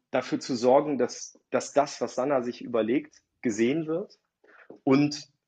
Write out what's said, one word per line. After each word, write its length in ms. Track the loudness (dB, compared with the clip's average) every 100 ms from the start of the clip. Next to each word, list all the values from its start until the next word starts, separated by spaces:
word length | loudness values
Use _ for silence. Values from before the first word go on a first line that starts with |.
| _
dafür 280 | -4 -2 -4
zu 140 | -4
sorgen, 460 | 0 4 4 4 0
dass, 400 | -2 -4 -16 -20 _
dass 240 | -4 0
das, 260 | 0 0 0
was 140 | -6
Sanna 300 | -2 0 0
sich 180 | -2 -8
überlegt, 600 | -4 0 0 0 -4 _ _ _
gesehen 460 | -4 0 2 0 -2
wird 320 | -4 -6 _ _ _ _ -20 -20 -6
und 460 | 2 4 4 -2 -14 _